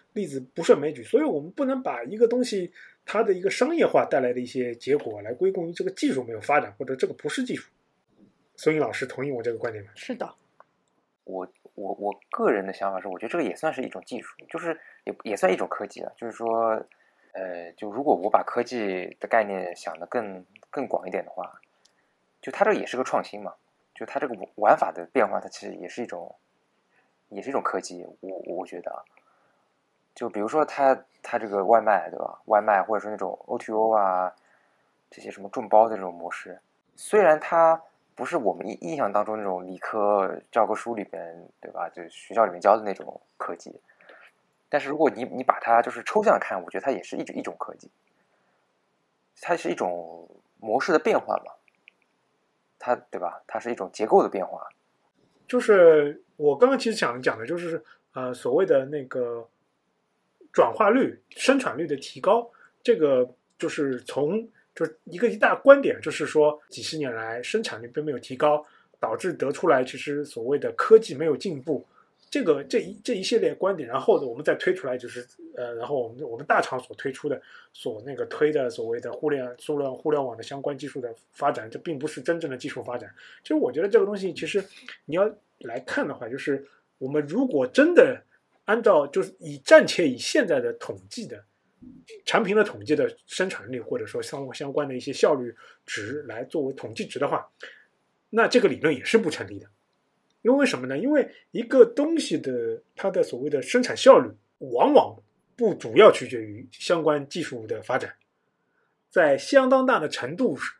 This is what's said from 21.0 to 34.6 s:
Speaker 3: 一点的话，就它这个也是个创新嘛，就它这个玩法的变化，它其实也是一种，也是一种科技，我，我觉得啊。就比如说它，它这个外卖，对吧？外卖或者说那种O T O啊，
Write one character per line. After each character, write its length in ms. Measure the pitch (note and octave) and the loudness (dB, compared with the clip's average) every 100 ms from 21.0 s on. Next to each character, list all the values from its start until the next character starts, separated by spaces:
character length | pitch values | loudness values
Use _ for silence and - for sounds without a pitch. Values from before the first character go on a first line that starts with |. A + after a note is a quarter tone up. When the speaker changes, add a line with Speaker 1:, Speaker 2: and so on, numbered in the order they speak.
| F#2 | -4
Speaker 3:
一 40 | |
点 140 | F#2 - | -6 -6
的 60 | |
话， 300 | - F2+ - _ _ _ _ _ _ _ _ | -10 -12 -16 _ _ _ _ _ _ _ _
就 100 | - | -10
它 120 | - | 0
这 80 | G#3+ | 2
个 80 | D#3 | 2
也 60 | - | -2
是 100 | B2 | -4
个 80 | |
创 200 | C3 C3+ | -2 -2
新 180 | - G#2 | -4 -10
嘛， 120 | F#2+ - _ _ _ - | -14 -16 _ _ _ -14
就 100 | A2+ | -10
它 140 | - | -6
这 80 | C3 | -6
个 80 | G#2 - - | -8 -12 2
玩 220 | G#2 D#3 | 4 4
法 140 | - | 2
的 140 | - F2 | -4 -4
变 160 | C3 G2+ | 0 0
化， 120 | G2+ | 0
它 100 | G2 | -8
其 160 | - G2+ | -12 -14
实 80 | |
也 160 | F2+ F2+ | -12 -12
是 140 | - | -10
一 20 | A#2 | -10
种， 300 | F2 - - _ _ _ _ _ _ _ _ _ | -10 -14 -20 _ _ _ _ _ _ _ _ _
也 120 | G2 | -12
是 80 | B2 | -6
一 20 | |
种 80 | C3 | -4
科 180 | - F#2+ | -2 -4
技， 240 | - F2+ F2 - | -6 -12 -16 -16
我， 180 | F#2+ F#2 - F2 | -12 -12 -10 -10
我 100 | F2 | -10
觉 120 | F3 | -10
得 100 | - | -10
啊。 100 | - - _ _ _ _ _ _ _ _ _ _ | -12 -14 _ _ _ _ _ _ _ _ _ _
就 160 | - A#2 | -10 -8
比 100 | G#2+ | -4
如 80 | G#2+ | -2
说 160 | D3+ | 0
它， 420 | D3 - C3+ B2+ - _ | 0 2 2 2 -2 _
它 160 | - A#2 | -8 -6
这 100 | G#2+ | -2
个 160 | G2 F#2+ | 0 4
外 160 | A2+ | 6
卖， 260 | G#2+ F#2+ E2+ | 6 2 0
对 80 | E2+ | -8
吧？ 200 | - - - | -10 -10 2
外 160 | G#2+ | 2
卖 220 | G#2+ G2+ | 4 2
或 120 | G2 G#2 | 2 -2
者 60 | |
说 80 | G#2 | -4
那 80 | G2+ | -6
种 140 | F#2 - - | -6 -8 -8
O 100 | A#2+ | -8
T 140 | - | -4
O 180 | G#2+ A2 | 0 2
啊， 420 | A2 G2 F2+ F#2 - _ _ | 4 2 0 -2 -6 _ _